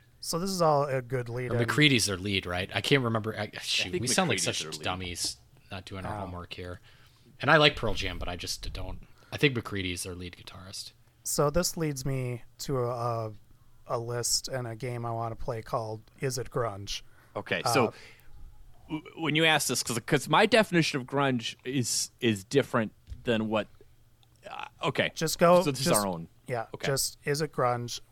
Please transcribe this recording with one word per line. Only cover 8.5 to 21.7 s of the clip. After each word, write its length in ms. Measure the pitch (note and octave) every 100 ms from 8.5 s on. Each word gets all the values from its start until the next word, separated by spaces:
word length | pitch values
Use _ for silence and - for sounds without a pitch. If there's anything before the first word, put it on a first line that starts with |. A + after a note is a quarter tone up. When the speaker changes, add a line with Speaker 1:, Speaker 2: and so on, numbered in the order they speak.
| - -
Speaker 2:
don't. 260 | F#2+ F2+ F2+ - - -
I 40 | -
think 180 | D3 A#2+
McCready's 460 | - G2+ F#2 F2
their 120 | F#2+ F2+
lead 200 | F2+ -
guitarist. 560 | - F#2+ F#2+ - - - - _
Speaker 1:
So 260 | - - D3
this 280 | D#3+ F3 F3+
leads 280 | D#3 C3+
me 380 | C#3 C3+ B2 A#2+ - -
to 220 | - C3
a, 480 | A#2+ B2 A#2+ A2+ A2 G#2 - - - - -
a 120 | B2
list 500 | A#2 A#2+ A#2 - -
and 180 | C3 A#2
a 80 |
game 320 | A2+ B2+ A#2+ A#2
I 60 |
wanna 240 | A2+ A#2 -
play 260 | - A2+
called 400 | - C3 A2 A2 - -
Is 160 | C3+ B2
It 140 | A2+
Grunge? 520 | C#3 A2+ G2 G2 - - - - G#2
Speaker 3:
Okay, 260 | - F2+
Speaker 1:
Uh, 80 | B2
Speaker 3:
so 200 | C3 A2 - - - - - - - - - -
w-, 140 | D#3 - -
when 200 | D#3 D3+
you 80 | D#3+
ask 220 | D3+ -
this, 140 | B2
'cause, 160 | - -
'cause 240 | - C#3+ -
my 160 | D#3+ G#3+
definition 540 | A3+ G3+ F3 D3+ C#3
of 60 | B2
grunge 480 | C#3 C#3 B2 A2+ -
is, 460 | B2+